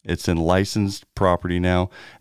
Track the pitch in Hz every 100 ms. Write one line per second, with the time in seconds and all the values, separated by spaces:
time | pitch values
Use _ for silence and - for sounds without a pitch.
0 | - 85 - 82 82 92 101 107 98 98
1 | _ - 92 87 90 87 90 90 90 -
2 | - -